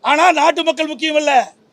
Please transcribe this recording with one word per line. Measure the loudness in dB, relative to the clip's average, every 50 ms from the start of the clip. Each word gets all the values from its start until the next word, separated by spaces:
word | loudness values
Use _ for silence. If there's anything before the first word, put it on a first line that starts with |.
ஆனா, | 0 0 0 2 4 2
நாட்டு | 2 2 0 0 0 0 -2
மக்கள் | -4 -2 -2 -6
முக்கியம் | -6 -6 -6 -6 -2 -2
இல்ல | -2 0 2 0 0 0 -2 _ _ _ _